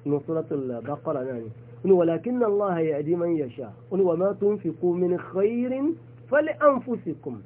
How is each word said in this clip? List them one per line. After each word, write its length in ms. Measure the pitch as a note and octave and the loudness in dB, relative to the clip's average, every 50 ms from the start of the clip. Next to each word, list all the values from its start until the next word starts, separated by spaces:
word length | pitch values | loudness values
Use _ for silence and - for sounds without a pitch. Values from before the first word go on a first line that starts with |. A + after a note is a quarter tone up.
| - | 0
Nínú 160 | C#3+ D3 C#3+ C#3+ | -2 -2 -2 -2
Suratul 540 | - D#3+ D#3+ D#3 - D#3+ C#3 C3+ B2+ A#2+ A#2 A2+ | -4 -4 -4 -4 -4 -6 -4 -4 -6 -6 -6 -6
Baqara 340 | B2 D3 C#3+ - D#3+ D3+ C3+ B2+ | -8 -10 -6 -4 -4 -4 -4 -4
náà 100 | C3+ B2+ A#2 | -6 -6 -8
ni. 80 | A2+ A2+ A2+ - - - - - - | -10 -10 -14 -16 -20 -20 -18 -4 4
Ó 20 | |
ní, 60 | F#3 | 6
"ولكن 500 | F#3+ F3+ E3+ E3 E3 D#3+ - A#3 B3 B3 A#3+ | 6 6 6 4 2 0 -2 -2 0 2 2
الله 340 | G#3+ G3+ G3+ G#3 G3 F3 E3 | 2 2 2 2 0 0 0
يهدي 360 | D#3+ D#3+ D3+ C#3 D3 D#3 E3+ | 0 0 0 -2 0 -2 0
من 200 | F3 E3+ E3+ E3+ | 0 0 0 0
يشاء." 360 | D#3 C#3+ A#2+ A2+ C#3 B2 G#2+ G2+ - - - | -2 -2 -6 -8 -10 -12 -12 -14 -18 -10 -4
Ó 40 | G3 | 0
ní, 60 | F#3 | 2
"وما 300 | G3 F3 E3 E3 F#3 G3+ G3+ G3 | 2 2 4 2 2 0 0 2
تنفقوا 540 | G3+ G3+ G#3 G#3 - E3 D#3 - F3 F3+ F3 | 0 0 0 0 -4 -6 -4 0 0 0 2
من 240 | F3+ F3+ F3 F3+ E3+ | 2 2 0 0 -2
خير 540 | - - - F#3 G3+ G#3+ A#3+ A#3+ B3 B3+ B3+ C4+ C#4 D#4 E4 - - - - - - - | -4 -6 -2 0 0 2 2 0 -2 -2 -2 -2 -2 -2 -2 -4 -12 -20 -20 -20 -6 0
فلأنفسكم. 1080 | B3 D4+ D4+ D#4 D4 - D4+ D4 C#4 B3 - C4 A#3 G3+ - E3 D3+ - - D3 B2 G2+ G2 | 2 2 2 0 -2 6 6 6 6 6 -2 -4 -6 -4 -4 -8 -8 -8 -8 -10 -10 -10 -14